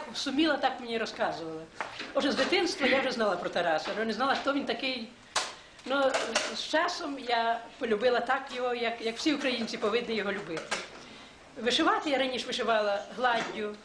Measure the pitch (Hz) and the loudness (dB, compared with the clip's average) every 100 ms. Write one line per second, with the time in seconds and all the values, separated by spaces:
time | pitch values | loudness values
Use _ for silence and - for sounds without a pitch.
0 | 240 220 285 269 320 277 262 254 240 226 | -2 -6 -2 2 4 4 2 -2 -4 -2
1 | 214 - 190 147 165 160 160 - - - | -2 -2 -2 -2 -6 -8 -10 -10 -10 -8
2 | - 277 277 214 262 370 339 - 262 262 | -4 0 2 2 2 4 2 2 4 4
3 | 247 226 214 180 175 190 170 156 202 196 | 2 2 2 0 -2 0 2 2 0 -2
4 | 226 214 269 240 269 277 - 233 262 254 | -2 0 2 2 2 0 0 -2 -2 -4
5 | 220 - - - - - - - 247 277 | -8 -14 -4 -4 -4 -8 -18 -16 -2 2
6 | 269 - 233 226 - 220 - 311 349 - | 4 2 0 -2 -4 -6 0 2 2 -2
7 | 320 277 240 233 226 233 - - 240 208 | -6 -6 0 2 2 0 -4 -6 -2 2
8 | 247 240 233 269 - 247 247 240 226 233 | 4 4 2 0 -2 -4 -2 0 -2 -2
9 | 226 220 311 277 269 233 220 226 214 233 | -4 0 0 2 2 0 -2 0 2 2
10 | 233 220 190 196 170 160 - - - - | 0 -2 0 -2 -4 -6 -4 -6 -6 -14
11 | - - - - - - 226 - 330 440 | -18 -18 -20 -20 -18 -4 0 4 4 2
12 | 311 262 262 247 254 247 220 220 208 202 | 2 2 2 -2 -4 -2 2 2 2 0
13 | - 185 247 226 - 214 208 208 | -4 0 2 2 0 -4 -6 -8